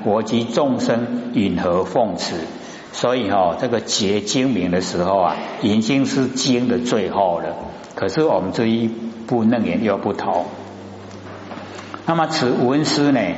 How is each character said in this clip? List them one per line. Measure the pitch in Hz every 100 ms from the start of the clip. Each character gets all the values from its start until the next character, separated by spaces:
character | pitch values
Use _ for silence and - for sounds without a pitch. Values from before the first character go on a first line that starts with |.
我 | 113 104
及 | 113 117
众 | 117 - 143 120
生 | - 117 120 - -
云 | - 98 87
何 | 90 87 92
奉 | 139 110 85
持？” | - 87 82 - - - -
所 | - 123 127
以 | 104
哦， | 98 90 85
这 | 127
个 | 113
结 | - - 98 104
经 | 101 139 131
名 | 107 90
的 | 87
时 | - 90
候 | 87 98
啊， | 87 78 - -
已 | 104 110
经 | 113 139 131
是 | 135 131
经 | 123 143 123 123
的 | 120
最 | 120 120 90
后 | 98 98 85
了。 | 80 78 - - - -
可 | 98
是 | 156 156
我 | 101
们 | 92
这 | 92 113
一 | 113 113 113 - - -
部 | 120
楞 | 110 120 92
严 | 87
又 | 110 98
不 | 107
同。 | 98 - 90 85 - - - - - - - - - - - - - - - -
那 | 165
么 | 156
此 | - 123
文 | 135 123 143 147
师 | 147 143
呢？ | 135 95